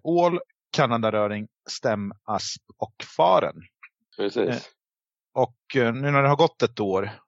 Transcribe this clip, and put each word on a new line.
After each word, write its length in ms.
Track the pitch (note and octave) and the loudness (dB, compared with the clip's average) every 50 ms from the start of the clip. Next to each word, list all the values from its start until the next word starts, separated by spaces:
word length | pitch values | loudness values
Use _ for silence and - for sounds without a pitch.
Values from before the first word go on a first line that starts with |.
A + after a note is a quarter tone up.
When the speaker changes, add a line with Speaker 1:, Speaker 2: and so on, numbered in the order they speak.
| - | -4
Speaker 1:
Ål, 360 | D#3 E3+ F3 F3 F3 F3 F3 - _ _ _ _ - - | 0 2 2 2 2 0 -2 -8 _ _ _ _ -6 0
kanadaröring, 720 | - C#3 A#2 A#2+ A2+ A2 A2 G#2+ G#2+ G#2 G#2 G#2 G#2 A2 - _ _ _ - | 0 2 2 2 0 0 0 2 0 0 0 -2 -6 -8 -10 _ _ _ -16
stäm, 420 | - - - B2 G#2+ G#2 G2+ G2+ - _ - | -14 -4 -2 -2 -2 -2 -4 -8 -10 _ -8
asp 380 | - G#2 F#2+ - - - - _ _ - | -6 -4 -4 -4 -6 -10 -12 _ _ -12
och 180 | - - - _ - - - - | -12 -12 -12 _ -18 -18 -12 -2
faren. 380 | - E3 F3+ - E3 - D2 - E2+ F#2 - _ _ - - _ _ _ _ - | 0 2 4 4 4 2 0 -6 -10 -20 -20 _ _ -20 -20 _ _ _ _ -8
Speaker 2:
Precis. 320 | - G2+ G2+ - A#2+ G2 F2 | -4 -4 -4 0 0 -2 0
Speaker 1:
Eh, 80 | A#2+ - - - _ _ _ _ _ _ _ _ _ _ _ _ - | -2 -6 -8 -14 _ _ _ _ _ _ _ _ _ _ _ _ -2
och, 480 | C3+ B2 - _ _ _ - - C3 | -2 -2 -2 _ _ _ -2 0 2
eh, 120 | A#2+ A#2 A#2 | 2 2 0
nu 180 | C3 C#3 C#3+ | -2 -2 2
när 100 | C#3+ C#3 | 2 4
det 80 | C#3 C#3 | 4 4
har 60 | C#3+ | 4
gått 260 | C#3 E3 D#3 - - B2 | 4 2 0 2 0 -2
ett 160 | A#2 - - | -2 0 -2
år, 320 | G#2+ G2 F#2 F#2+ G2+ G#2 - - _ | -2 0 0 -2 -2 -4 -8 -14 _